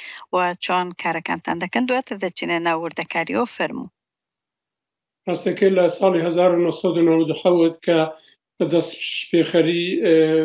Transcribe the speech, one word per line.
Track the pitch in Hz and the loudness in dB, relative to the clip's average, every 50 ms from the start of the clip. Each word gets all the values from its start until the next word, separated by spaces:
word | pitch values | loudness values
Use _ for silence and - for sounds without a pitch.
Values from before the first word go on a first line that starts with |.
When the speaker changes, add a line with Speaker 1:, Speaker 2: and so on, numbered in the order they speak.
| - - - - - _ | -18 -18 -18 -18 -10 _
Speaker 1:
و | - 180 180 175 180 | -2 -2 -2 -2 -4
چۆن | - - - 185 180 180 180 180 | -6 -4 -2 -2 -2 -2 -4 -8
کارەکانتان | - - 175 165 170 170 - 175 170 - 170 170 170 | -8 -6 -6 -6 -6 -6 -8 -8 -6 -6 -6 -6 -6
دەکەن، | 180 180 - 233 254 | -6 -4 -4 -4 -2
دواتر | 247 247 254 262 - 226 | 0 -2 -4 -4 -6 -8
دەچینە | 196 190 180 - - 180 170 175 165 | -6 -6 -8 -6 -6 -6 -4 -4 -2
ناو | 170 170 165 165 | -2 -2 -2 -2
وردەکاریەوە. | 170 160 - - 170 - - 170 165 165 180 220 247 | -6 -8 -6 -8 -8 -6 -6 -6 -6 -4 -4 -4 -4
فەرموو. | - - - 170 147 - - - - _ _ _ _ _ _ _ _ _ _ _ _ _ _ _ _ _ _ _ _ _ _ _ _ _ _ _ | -4 -6 -6 -6 -6 -6 -10 -14 -14 _ _ _ _ _ _ _ _ _ _ _ _ _ _ _ _ _ _ _ _ _ _ _ _ _ _ _
Speaker 2:
ڕاستەکەی | 190 170 175 - 185 165 - 202 190 190 | -6 -6 -4 -4 -4 0 2 2 4 4
لە | 180 180 170 | 4 4 2
ساڵی | 175 - 196 190 180 165 165 | 2 2 2 2 2 2 0
هەزار | 175 165 175 180 185 | 0 2 4 4 4
و | 175 170 175 | 4 4 2
نۆسەد | 165 156 - - 185 156 | 0 0 0 -2 -2 2
و | 170 170 | 2 4
نەوەد | 165 160 165 160 151 | 4 4 4 2 0
و | 151 - | -2 0
حەوت | - 185 175 170 165 165 165 | 2 2 4 4 4 2 0
کە | - - 185 170 160 156 156 - - _ _ _ _ _ _ _ _ | -2 0 2 2 2 2 0 -4 -12 _ _ _ _ _ _ _ _
بە | 175 | -2
دەست | 143 165 170 165 - - - - - | 0 2 0 0 -2 -8 -10 -10 -8
شپێخەری، | - - - - - 170 156 156 - 170 156 165 175 170 170 180 190 | -8 -8 -6 0 0 0 0 2 2 2 2 2 0 0 -2 -2 -2
ئە، | 339 233 175 160 160 160 156 160 160 | 0 2 4 4 6 4 4 2 2